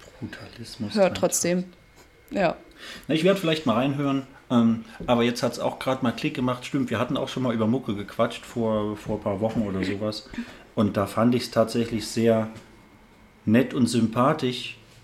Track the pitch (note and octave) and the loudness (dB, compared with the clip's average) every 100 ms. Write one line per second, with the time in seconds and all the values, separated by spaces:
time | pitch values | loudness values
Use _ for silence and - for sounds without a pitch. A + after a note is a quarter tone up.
0 | - - A2 - G2+ - A2+ - G#2 G#3+ | -20 -14 -14 -12 -16 -16 -14 -10 -2 2
1 | F#3 - F3+ - F3 F3+ F3+ - - - | 2 2 0 0 0 0 -4 -12 -20 -20
2 | - _ - - F3 - - - - - | -20 _ -8 -2 0 -2 -12 -20 -18 -12
3 | - D#3 F3 F#3 D#3+ D#3 - A2 C#3 C#3 | -2 2 4 2 0 0 2 2 2 0
4 | C#3+ C#3 C3 - - A#2+ A2+ A2+ - - | 0 -2 -4 -14 0 4 4 2 -4 -6
5 | - A#2+ A#2+ A#2+ B2+ - B2+ - - C3 | 0 2 2 0 -2 -2 -4 -2 -4 -2
6 | B2 - A#2 - B2+ B2+ - C#3+ B2 A2 | -2 -2 -4 -2 -2 -2 -2 -2 0 0
7 | B2 C3 C3+ - B2 A2+ A2 B2+ B2 G2+ | 0 -2 -4 -2 -2 2 2 2 -2 -6
8 | G2 - A#2+ - - A#2+ A2+ G#2+ G#2 G#2 | -4 0 0 -2 -8 -2 0 0 -2 -4
9 | - G#2+ G#2+ G2 A2 A#2+ G#2 F#2+ F#2 G2+ | -6 -4 -2 0 0 0 -2 -2 -2 -2
10 | G#2+ - - - A#3 - - - G#2 G#2 | -4 -6 -10 -12 -12 -16 -6 0 2 2
11 | G2 - A#2+ A#2+ - A#2 A2+ A#2+ A#2 A2 | 0 2 4 2 2 2 2 0 -2 -4
12 | - A2+ A2+ A2 A2 - - - - - | -4 2 4 4 0 -8 -20 -20 -20 -20
13 | - - - _ - A#2 C3+ - A#2 A#2 | -20 -20 -20 _ 4 4 4 2 2 2
14 | A2+ B2 C3 D#3 B2+ B2 - - - - | 2 4 2 2 -2 -4 -8 -14 -20 -20